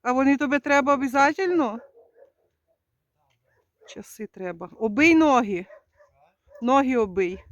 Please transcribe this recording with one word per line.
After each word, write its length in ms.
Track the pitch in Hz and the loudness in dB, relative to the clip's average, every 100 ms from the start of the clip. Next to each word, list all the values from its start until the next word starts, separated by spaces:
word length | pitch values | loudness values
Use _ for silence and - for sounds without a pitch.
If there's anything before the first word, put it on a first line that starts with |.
А 100 | 247 | -2
вони 260 | 254 269 277 | 0 2 2
тобі 220 | 294 285 | 0 -2
треба 340 | 294 285 277 | 0 0 2
обов'язательно? 840 | 285 269 269 277 311 370 349 247 226 - _ _ _ _ _ _ _ _ _ _ _ _ _ _ _ _ _ _ _ - | -2 0 0 0 0 -2 0 -2 -6 -16 _ _ _ _ _ _ _ _ _ _ _ _ _ _ _ _ _ _ _ -20
Часи 400 | - - - 214 | -20 -20 -16 -16
треба. 420 | - 185 170 175 - | -12 -12 -12 -16 -6
Обий 360 | 220 208 320 320 | -4 2 4 6
ноги. 500 | 311 254 214 180 190 - _ _ _ _ _ _ _ - | 4 2 0 -6 -8 -20 _ _ _ _ _ _ _ -8
Ноги 360 | 240 269 262 247 | 0 0 2 -2
обий. 460 | 208 185 180 190 - | -2 -2 -4 -6 -18